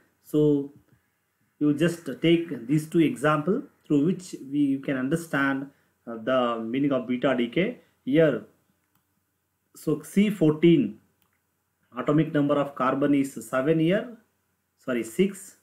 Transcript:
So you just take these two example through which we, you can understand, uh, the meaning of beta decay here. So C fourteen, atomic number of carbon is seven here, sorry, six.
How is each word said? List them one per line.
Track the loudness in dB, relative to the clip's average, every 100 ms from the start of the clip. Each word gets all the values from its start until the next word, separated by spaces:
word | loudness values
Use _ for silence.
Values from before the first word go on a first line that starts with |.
| _ _
So | _ 2 2 2 -2 -12 _ _ _ _ _ _ _ _
you | 0
just | 2 0 -2 -8 -2
take | 2 2 0 -8 -2
these | -2 0
two | 2
example | 2 2 0 0 0 -4 -4 _ _
through | 0 2
which | -2 -8 -16 -8
we, | -2
you | 0 -2
can | -4 -4
understand, | -2 -4 -4 -2 -2 -2 -6 -16 _ _ -16
uh, | -10
the | -2 0 0 -2 -4
meaning | -4 -2
of | -2 -2
beta | -2 0 0
decay | -2 -2 -2 -4 _ _ -2
here. | 2 2 0 -8 _ _ _ _ _ _ _ _ _ _ _ _ -10
So | -4 -4
C | 0 2 2
fourteen, | 4 2 4 6 6 4 -4 _ _ _ _ _ _ _ _ _ -6
atomic | 0 2 2
number | 0 0 0
of | -2 -2
carbon | -2 0 2
is | 2 0 -6 -6
seven | -2 0 2
here, | 2 0 -4 -14 _ _ _ _ _ _
sorry, | -6 -4
six. | -4 0 0 0 -16 -20